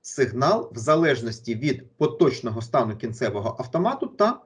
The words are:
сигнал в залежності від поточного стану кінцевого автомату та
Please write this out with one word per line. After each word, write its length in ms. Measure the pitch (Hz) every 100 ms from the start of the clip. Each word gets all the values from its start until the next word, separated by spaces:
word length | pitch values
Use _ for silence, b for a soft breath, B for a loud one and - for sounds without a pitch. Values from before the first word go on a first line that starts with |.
сигнал 680 | - - 123 117 151 214 -
в 40 | 113
залежності 760 | 127 156 165 123 117 110 -
від 360 | 110 147 127 -
поточного 720 | - 147 - 156 - 120 110
стану 340 | 113 139 110 104
кінцевого 600 | 117 107 117 101 113 -
автомату 480 | 120 165 208 277 -
та 340 | - 214 -